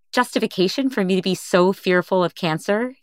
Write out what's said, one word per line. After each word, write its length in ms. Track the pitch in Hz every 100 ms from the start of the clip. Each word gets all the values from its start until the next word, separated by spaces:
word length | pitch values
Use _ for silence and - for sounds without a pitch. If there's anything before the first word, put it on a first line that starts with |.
| _
justification 800 | - 247 - 220 - 185 - 269
for 140 | 262
me 100 | 185
to 80 | 190
be 140 | 190 180
so 360 | - 185 180
fearful 520 | 196 - 180 - 190
of 100 | 170
cancer 600 | - 170 156 - 208 247 262